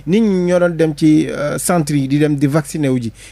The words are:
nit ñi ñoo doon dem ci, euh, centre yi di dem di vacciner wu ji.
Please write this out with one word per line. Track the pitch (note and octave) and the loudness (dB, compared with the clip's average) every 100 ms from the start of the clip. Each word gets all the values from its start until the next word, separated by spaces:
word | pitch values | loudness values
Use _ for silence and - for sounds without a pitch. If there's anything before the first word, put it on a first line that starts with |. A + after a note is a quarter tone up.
| - | -2
nit | G3 | 2
ñi | A3 F#3+ F3 | 2 2 0
ñoo | F3+ | 2
doon | F3 D#3+ | 0 0
dem | D#3+ D3 | -2 2
ci, | D#3 D#3 C#3+ | 2 2 0
euh, | C#3+ D3 D#3 | -4 -6 -4
centre | - F3+ D3+ | -2 0 0
yi | D3 C3+ | -2 0
di | D3 | 0
dem | D3+ D3 | 0 0
di | C#3+ | 0
vacciner | D#3 D3 D#3+ C#3 | 0 -2 -4 -2
wu | B2+ | -2
ji. | A2+ - - | -4 -10 -18